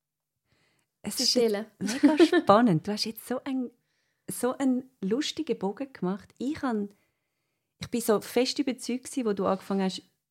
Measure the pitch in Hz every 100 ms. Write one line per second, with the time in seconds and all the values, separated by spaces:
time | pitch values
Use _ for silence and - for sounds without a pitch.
0 | _ _ _ _ _ _ _ _ _ _
1 | - - 240 247 233 202 226 _ 196 247
2 | 294 302 320 349 - 202 240 156 - 208
3 | 214 226 - 254 - 262 240 - _ _
4 | _ _ - - 240 240 269 254 254 _
5 | 190 226 302 - 311 220 196 208 269 -
6 | 180 196 - _ 240 311 269 220 202 -
7 | _ _ _ _ _ _ _ _ - 240
8 | 226 208 - - 247 - 277 254 - 247
9 | - - 226 196 190 190 - 196 190 185
10 | - _ _